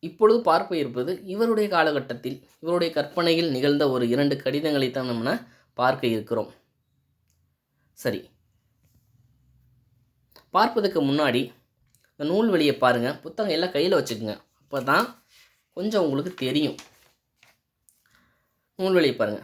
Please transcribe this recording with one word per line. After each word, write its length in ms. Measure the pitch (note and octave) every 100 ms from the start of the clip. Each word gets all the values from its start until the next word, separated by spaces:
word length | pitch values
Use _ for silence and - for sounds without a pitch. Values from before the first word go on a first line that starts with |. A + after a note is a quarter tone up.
இப்பொழுது 340 | E3+ - G#3+ A#3
பார்க்க 300 | G3+ E3 G3 E3+
இருப்பது 360 | C3+ A#2+ C3 F3+ G3
இவருடைய 400 | G3 A#3 G#3+ G#3
காலகட்டத்தில், 680 | F3+ D#3 D3 B2+ A#2+ B2+ C3+ _ _
இவருடைய 320 | D#3+ F3 E3+
கற்பனையில் 580 | D#3 C#3+ - E3+ E3 E3+
நிகழ்ந்த 320 | C3 C#3+ C#3+ D3
ஒரு 160 | B2+ A#2+
இரண்டு 280 | B2 C#3+ C3+
கடிதங்களைத்தான் 760 | C3+ C#3+ D#3 C#3+ C3 C3 B2+
நம்ம 240 | A#2 A#2+ A#3 - _ _ -
பார்க்க 300 | B2+ C3+ B2
இருக்கிறோம். 400 | A2 G#2 A2+ G#2+ - _ _ _ _ _ _ _ _ _ _ _ _ _ _
சரி, 220 | B2+ G2+ - _ _ _ _ _ _ _ _ _ _ _ _ _ _ _ _ _ _ _ _ - _
பார்ப்பதற்கு 500 | F3+ A#3 - G3+ E3
முன்னாடி 400 | C#3 C#3+ C#3+ A#2+ C#3 - _ _ _ _ _
இந்த 160 | _ D3
நூல்வெளியை 480 | F#3 A3+ F3+ D3 C3+
பாருங்க. 340 | B2+ A#2+ A#2+ D3
புத்தகம் 360 | D#3+ - G#3 D#3+
எல்லாம் 180 | F3+ C#3+
கையில 220 | F3 F3+
வச்சுக்கோங்க, 360 | B2+ A2 A2 G#2 _ _
அப்பதான் 500 | _ C#3+ B2+ D3+ A#3+ - _ _ _ _ _ -
கொஞ்சம் 280 | G3+ G#3+ D#3+
உங்களுக்கு 260 | C3+ F3
தெரியும். 440 | - C3 C#3+ C#3+ - - _ _ _ _ _ _ _ _ _ _ _ _ _ _ _ _ _ _ -
நூல்வெளியை 360 | F#3+ F3+ D3+ A#2+
பாருங்க. 280 | G#2+ G#2+